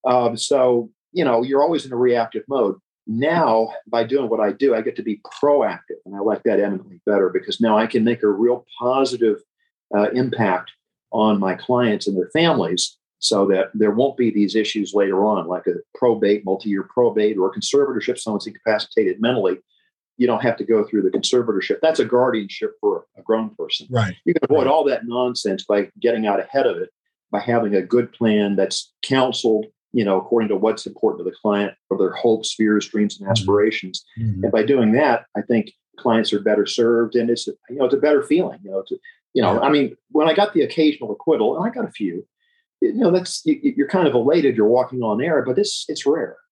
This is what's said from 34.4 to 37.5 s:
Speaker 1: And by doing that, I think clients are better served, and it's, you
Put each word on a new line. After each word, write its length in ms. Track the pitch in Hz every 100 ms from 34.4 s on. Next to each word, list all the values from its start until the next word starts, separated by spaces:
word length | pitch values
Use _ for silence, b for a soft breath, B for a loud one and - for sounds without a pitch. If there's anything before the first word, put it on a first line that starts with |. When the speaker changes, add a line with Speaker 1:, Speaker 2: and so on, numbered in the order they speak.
| 101
Speaker 1:
And 60 |
by 120 | 110
doing 300 | 107 139 110
that, 320 | 120 147 117 - -
I 60 |
think 320 | - 117 104 _ _ -
clients 360 | 127 113 110
are 60 | 101
better 260 | 104 107 98
served, 500 | - 117 117 113 120
and 140 | 117
it's, 180 | 117
you 280 | -